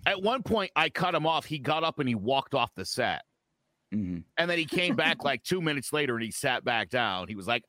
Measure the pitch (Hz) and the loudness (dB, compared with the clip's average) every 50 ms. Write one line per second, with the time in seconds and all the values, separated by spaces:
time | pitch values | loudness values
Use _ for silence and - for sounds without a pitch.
0 | - 170 196 190 190 214 247 269 202 - 214 214 190 - - 151 160 160 - - | -2 -2 0 0 0 0 0 0 0 0 0 0 0 0 2 2 2 2 2 0
1 | 175 180 170 156 151 160 165 151 - - 156 151 127 139 151 160 160 160 - - | 0 2 2 2 2 2 0 0 -2 -4 -6 -4 -2 -2 0 0 0 0 0 0
2 | 143 127 120 107 95 113 135 135 - - - 135 117 - - - 95 - - - | 0 0 0 0 0 0 2 0 0 0 0 0 0 0 -2 -6 -8 -6 -2 0
3 | 120 101 85 - - _ _ _ _ _ _ _ _ _ _ _ _ - 95 107 | 0 0 0 -2 -6 _ _ _ _ _ _ _ _ _ _ _ _ -6 -4 -2
4 | 101 90 90 85 80 _ - - 170 175 175 170 160 139 - 175 180 180 165 160 | -2 -2 -4 -6 -8 _ -2 -2 0 2 2 0 0 0 0 0 2 2 2 2
5 | 156 160 165 - - 143 135 117 - - 175 185 165 156 147 139 117 - - 151 | 2 2 2 2 0 -2 -2 -2 -2 -2 -2 0 0 0 0 -2 -2 -2 0 0
6 | 147 131 120 113 113 110 - - - 135 123 117 - 127 120 113 104 90 - 127 | 0 0 0 0 -2 -4 -4 -2 -2 0 0 0 0 0 0 0 0 0 0 0
7 | 120 107 95 92 92 90 107 98 92 101 120 120 - | 0 0 0 -2 -4 -6 -8 -6 -2 -2 -2 -2 0